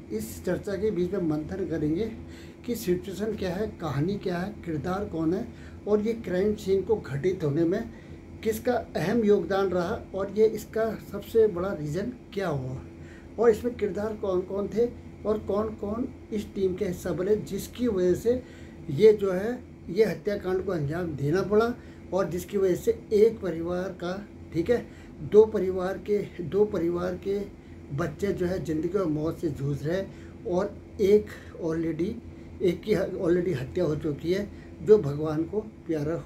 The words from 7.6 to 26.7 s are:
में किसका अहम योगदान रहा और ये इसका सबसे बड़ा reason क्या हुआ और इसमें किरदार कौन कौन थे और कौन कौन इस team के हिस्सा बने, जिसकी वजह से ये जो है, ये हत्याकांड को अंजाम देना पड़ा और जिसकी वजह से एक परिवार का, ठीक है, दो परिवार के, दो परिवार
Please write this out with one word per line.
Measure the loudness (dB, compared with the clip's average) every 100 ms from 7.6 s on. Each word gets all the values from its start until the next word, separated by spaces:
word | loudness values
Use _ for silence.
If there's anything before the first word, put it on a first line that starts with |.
में | 2 2 -2 -10 -16 -18 -16 -4
किसका | -2 0 0
अहम | 0 -2 -2 2 4
योगदान | 6 4 4 0 2
रहा | 2 0 -4 -6
और | -6 -4 4
ये | 4
इसका | 4 -4 -2 -2 -2 -8
सबसे | -10 0 6 6
बड़ा | 4 -2
reason | -4 -4 -2 -4 -6 -8
क्या | -4 -2
हुआ | -2 -4 -8 -10 -16 -16 -16 -14 4
और | 6
इसमें | 6 0
किरदार | -2 -2 -2 -4 -4
कौन | 0 0
कौन | 0 -4 -2
थे | 0 0 -2 -14 -8
और | -2 -2
कौन | 0 0 0 -4
कौन | -6 -4 -4 -8 -6
इस | -6 -4
team | 0 0
के | 0
हिस्सा | -2 -2 -4
बने, | -2 2 0
जिसकी | 0 -6 -8 -2 0
वजह | 2 4
से | 4 2 0 -2 -16 -16 -14 -6
ये | 8 8
जो | 8 4
है, | 0 -2 -4 -10 -16 -4
ये | 2
हत्याकांड | 2 2 -2 -2 0 -2
को | 0
अंजाम | -2 -2 -2 -4
देना | -2 0 2
पड़ा | 4 4 4 0 -10 -18 -4
और | 0 0
जिसकी | -2 -2 2
वजह | 4
से | 4 2 0 2
एक | 8 8 6
परिवार | -4 -4 -2 -2 -4
का, | -4 -6 -6 -8 -16 -4
ठीक | -2 2
है, | 2 0 -14 -18 -12
दो | 6 8 8
परिवार | 4 0 0 -2 -4
के, | 0 0 0 -6
दो | -2 2
परिवार | 2